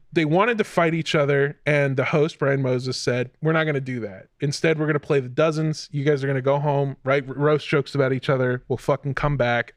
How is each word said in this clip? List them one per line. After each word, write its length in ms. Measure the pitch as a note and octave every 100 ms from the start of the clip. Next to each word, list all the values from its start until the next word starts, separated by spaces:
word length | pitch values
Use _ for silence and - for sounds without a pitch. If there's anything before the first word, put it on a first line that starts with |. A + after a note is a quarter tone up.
| _
they 140 | E3 D3+
wanted 320 | E3+ A3+ A3+
to 60 |
fight 280 | G3+ - E3+
each 220 | E3+ D#3
other, 440 | D#3+ C#3+ C#3+ C#3+ -
and 320 | - D3 C#3 C3+
the 80 |
host, 340 | B2+ D#3 D#3 -
Brian 220 | C#3 C#3
Moses, 380 | C3 B2+ B2+ B2
said, 320 | - B2 B2+ -
"We're 140 | D#3
not 100 | D#3+
gonna 160 | D#3 C#3+
do 200 | C3 B2
that. 260 | G#2 F#2+ - _
Instead, 380 | C#3+ - E3 D#3
we're 80 | D3+
gonna 140 | D3
play 180 | - C#3+
the 100 | B2
dozens. 580 | B2 D#3 D#3 D#3 D3+ -
You 120 | D3
guys 180 | C#3 C#3+
are 40 | C#3
gonna 160 | C3+
go 160 | C3 C#3+
home, 380 | D3 C#3 C#3 C3
write 220 | B2+ C#3 B2+
r-, 80 |
roast 320 | C3 D3 D3+ -
jokes 280 | D3+ -
about 180 | C#3 C3
each 160 | C3 -
other. 340 | C3 B2+ B2+ -
We'll 80 | B2+
fucking 380 | - F#3 C#3+
come 240 | B2+ D3 C#3+
back, 340 | A#2+ A#2+ -